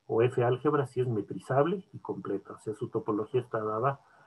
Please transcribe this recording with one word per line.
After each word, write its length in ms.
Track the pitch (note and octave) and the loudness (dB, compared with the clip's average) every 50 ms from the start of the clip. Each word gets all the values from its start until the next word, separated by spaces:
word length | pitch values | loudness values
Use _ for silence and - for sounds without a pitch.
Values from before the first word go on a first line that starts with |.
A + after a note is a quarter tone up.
| _ | _
o 160 | - A#2 A2 A#2+ | -2 2 4 4
F 200 | B2 A#2+ B2+ B2 | 4 4 2 2
álgebra, 440 | A#2+ B2+ B2+ - D3+ D3 D3 C3 | 2 2 2 2 2 2 2 0
si 140 | - - B2+ | 0 -2 -2
es 80 | B2+ B2+ | 0 0
metrizable 800 | A2+ G#2 G2 - - - - - - C#3 C#3+ E3+ G#3 F#3+ - - - | 0 -2 -2 -4 -8 -10 -6 0 2 4 4 4 2 -2 -4 -10 -16
y 60 | - | -12
completa. 560 | - - G2+ G2 F#2 G2+ G2+ F#2+ - - - | -8 -8 -8 -6 -4 -4 -6 -6 -6 -10 -14
O 40 | - | -10
sea, 140 | - A2+ G#2 | -8 -8 -6
su 140 | - B2 - | -6 -8 -4
topología 540 | - A2 - - G#2+ G#2 G#2+ - - B2+ A#2+ | -4 -4 -2 0 -2 -2 -2 0 -2 -2 -2
está 200 | - - A2+ G#2+ | -2 -4 -4 -2
dada 380 | G#2+ G#2+ A2 A#2+ C#3 C#3 - _ _ _ - - | -2 -2 0 0 -2 -2 -4 _ _ _ -20 -20